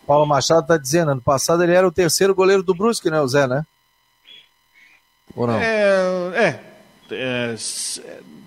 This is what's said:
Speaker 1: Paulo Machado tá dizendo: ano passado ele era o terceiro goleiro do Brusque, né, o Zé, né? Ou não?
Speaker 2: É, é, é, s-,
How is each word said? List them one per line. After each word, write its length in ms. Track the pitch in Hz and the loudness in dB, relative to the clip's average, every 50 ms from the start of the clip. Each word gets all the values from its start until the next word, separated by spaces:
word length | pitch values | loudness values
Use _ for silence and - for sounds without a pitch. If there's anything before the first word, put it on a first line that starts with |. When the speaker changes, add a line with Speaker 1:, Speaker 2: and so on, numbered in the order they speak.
| _ | _
Speaker 1:
Paulo 200 | - 143 143 151 | 0 2 2 4
Machado 400 | 147 147 135 127 - 160 165 160 | 2 2 0 2 2 2 2 2
tá 100 | 156 170 | 2 0
dizendo: 340 | 160 143 127 143 175 170 151 139 | 0 0 0 0 0 0 0 -2
ano 80 | 131 | -2
passado 420 | 117 - 143 135 - - 165 170 180 | 0 0 0 0 0 0 0 2 2
ele 120 | 170 175 | 2 4
era 120 | 180 185 | 4 4
o 60 | 185 160 | 2 2
terceiro 420 | - 180 160 - - 185 196 190 | 0 0 0 0 2 2 2 2
goleiro 280 | 185 190 185 196 196 185 | 2 4 4 4 2 2
do 120 | 175 185 | 0 -2
Brusque, 340 | 170 202 233 233 - - 180 | 0 0 0 0 0 -2 -2
né, 100 | 156 156 | 0 0
o 80 | 147 131 | 0 0
Zé, 180 | 123 143 143 | 2 0 0
né? 180 | 127 123 139 160 - _ _ _ _ _ _ _ _ _ _ _ - - - - _ _ _ _ _ _ _ _ _ _ _ _ _ _ _ _ _ - | 0 0 -4 -4 -8 _ _ _ _ _ _ _ _ _ _ _ -20 -20 -20 -20 _ _ _ _ _ _ _ _ _ _ _ _ _ _ _ _ _ -8
Ou 100 | - - | -6 -4
não? 120 | 240 233 220 | -2 -2 -2
Speaker 2:
É, 340 | 233 226 226 214 208 202 196 190 185 185 185 185 175 180 180 | -2 -2 0 0 2 2 2 2 0 -2 -2 -4 -6 -4 -2
é, 260 | 220 226 175 123 110 - - - - _ _ _ _ _ - 113 | 0 0 0 -2 -4 -12 -20 -20 -20 _ _ _ _ _ -12 -10
é, 400 | 98 127 131 123 123 120 117 117 | -8 -6 -6 -4 -4 -4 -6 -6
s-, 480 | 107 - - - - - - - - - - - - - - 76 - - | -8 -10 -10 -10 -10 -10 -10 -10 -12 -14 -18 -20 -20 -20 -20 -20 -20 -20